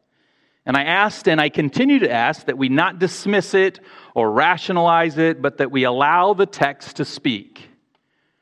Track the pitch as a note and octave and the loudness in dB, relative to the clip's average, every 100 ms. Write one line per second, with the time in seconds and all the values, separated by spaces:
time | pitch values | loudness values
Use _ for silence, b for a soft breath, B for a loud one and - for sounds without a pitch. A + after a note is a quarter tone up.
0 | _ _ _ _ _ _ - C3+ D3 F3+ | _ _ _ _ _ _ -4 -2 0 0
1 | G#3 - F#3+ D#3 D3+ - D3 - C4 C#4 | 0 0 0 2 0 0 -2 0 2 2
2 | E3 A#2 B2 D#3 - C3 C3+ C3+ F3+ F3+ | 2 0 -2 -4 -6 -4 0 0 0 -2
3 | F3+ - G3 G3+ - G3 F#3+ - B B | -6 -4 -2 -2 0 0 0 -2 B B
4 | B B2 A2 A2 D#3+ F3 - F3+ E3+ E3+ | B -2 0 2 2 0 -2 0 2 2
5 | E3 D3 D#3+ D#3+ C#3 C#3+ F#3 C3+ B2+ B2 | 2 0 0 0 -4 -2 -2 0 0 2
6 | C#3+ F3 F#3 G3 G3 - C#3+ C#3+ - - | 2 2 2 0 -2 0 -4 -4 -16 -10
7 | C#3+ - C#3+ G#2+ - - - _ _ _ | -10 -6 -6 -6 -10 -20 -20 _ _ _
8 | _ _ _ _ | _ _ _ _